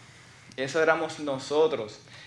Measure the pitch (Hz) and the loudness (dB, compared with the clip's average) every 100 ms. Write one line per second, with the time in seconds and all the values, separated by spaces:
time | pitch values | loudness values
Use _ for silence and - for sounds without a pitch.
0 | - - - - - - 135 160 160 160 | -20 -20 -20 -20 -16 -8 -4 2 2 2
1 | 165 - 147 131 - 151 156 139 107 - | -2 -6 -6 -6 0 2 4 2 -6 -12
2 | - - | -20 -20